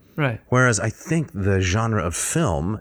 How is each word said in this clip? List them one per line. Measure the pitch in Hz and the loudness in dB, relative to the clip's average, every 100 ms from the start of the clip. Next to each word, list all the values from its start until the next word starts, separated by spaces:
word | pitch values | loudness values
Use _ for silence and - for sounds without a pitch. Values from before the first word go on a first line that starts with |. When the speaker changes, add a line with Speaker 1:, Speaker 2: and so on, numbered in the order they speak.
| _ - | _ -4
Speaker 1:
Right. | 139 110 - | -4 -4 -2
Speaker 2:
Whereas | 123 127 104 | 2 4 2
I | 110 | -2
think | - - 165 147 | -6 -4 -4 -4
the | 98 98 95 | -2 0 2
genre | 95 104 113 107 | 2 0 0 0
of | 85 - | -2 -4
film, | - 160 147 76 85 107 | -4 0 0 0 -2 -4